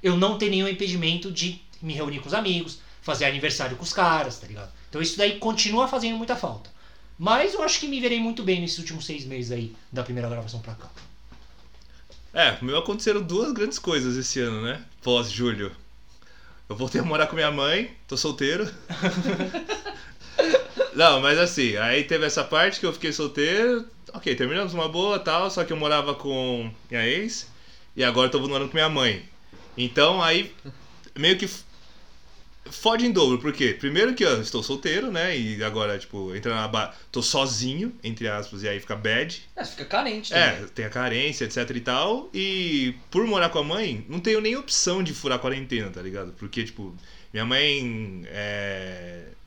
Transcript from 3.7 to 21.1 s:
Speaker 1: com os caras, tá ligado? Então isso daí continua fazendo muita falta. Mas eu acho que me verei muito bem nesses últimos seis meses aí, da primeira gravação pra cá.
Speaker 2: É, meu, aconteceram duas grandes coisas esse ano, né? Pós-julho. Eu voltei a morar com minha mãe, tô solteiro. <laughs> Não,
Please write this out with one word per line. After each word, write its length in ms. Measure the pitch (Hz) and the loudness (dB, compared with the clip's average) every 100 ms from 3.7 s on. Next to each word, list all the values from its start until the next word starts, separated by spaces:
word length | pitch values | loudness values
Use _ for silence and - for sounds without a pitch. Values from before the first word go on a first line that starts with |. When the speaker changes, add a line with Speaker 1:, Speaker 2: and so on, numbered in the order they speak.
| 127 | -4
Speaker 1:
com 60 | |
os 100 | 175 | -4
caras, 460 | - 180 160 135 110 | 2 4 4 2 -6
tá 80 | 95 | -12
ligado? 220 | 104 101 - - | -12 -12 -16 -10
Então 120 | 147 | -4
isso 160 | 165 - | -2 2
daí 220 | 202 208 | 2 2
continua 480 | 220 220 214 220 254 | -2 2 2 4 4
fazendo 280 | 262 226 226 | 2 0 -2
muita 200 | 233 240 | -2 -2
falta. 340 | 160 110 - - - - - - | -2 -6 -12 -18 -20 -20 -20 -4
Mas 380 | 175 233 370 403 | 4 6 4 2
eu 80 | |
acho 160 | 311 - | 2 2
que 80 | 294 | 0
me 120 | 277 | 0
verei 200 | 247 233 | 2 2
muito 240 | 226 226 | 0 0
bem 180 | 190 180 | 0 0
nesses 160 | 170 170 | 0 -4
últimos 280 | 165 160 - | -6 -8 -8
seis 180 | 151 131 | -8 -6
meses 260 | 131 120 | -6 -4
aí, 240 | 120 113 113 - | -4 -4 -8 -10
da 120 | 123 | -8
primeira 260 | 123 123 120 | -4 -4 -4
gravação 300 | 120 110 117 | -4 -6 -10
pra 140 | 110 110 | -10 -12
cá. 120 | - - - - - - - - - - - - - - - | -14 -16 -18 -18 -18 -18 -18 -18 -20 -20 -18 -18 -18 -18 -8
Speaker 2:
É, 260 | - 156 107 | 4 4 4
meu, 160 | 123 147 | 0 0
aconteceram 440 | 170 208 226 202 | 0 -2 2 2
duas 280 | 175 180 302 | 2 0 0
grandes 280 | 240 208 - | 0 -2 -2
coisas 360 | - 156 127 123 | 0 0 2 0
esse 220 | 123 135 | -2 -2
ano, 220 | 120 110 | -2 -2
né? 200 | 113 147 - - | -4 -6 -10 -8
Pós-julho. 680 | - 120 110 101 120 104 101 - - - - - - - - - - | 2 4 2 0 0 0 -4 -8 -18 -18 -20 -20 -20 -18 -18 -18 -12
Eu 60 | 107 | -4
voltei 260 | 127 240 | -2 0
a 20 | |
morar 220 | 175 156 151 | 2 4 4
com 100 | 160 | 4
minha 140 | 151 | 2
mãe, 400 | 147 139 175 240 - - | 4 2 2 0 -8 -6
tô 80 | 135 | -2
solteiro. 560 | 156 139 139 170 214 - - | -2 0 0 2 -2 -6 -10
<laughs> 840 | 170 185 180 180 190 285 339 339 427 415 - - - - - 330 508 508 - 523 - | -2 0 2 0 0 -2 -4 -6 -6 -8 -12 -14 -16 -14 2 6 6 4 -2 -2 8
Não, 240 | 165 | 8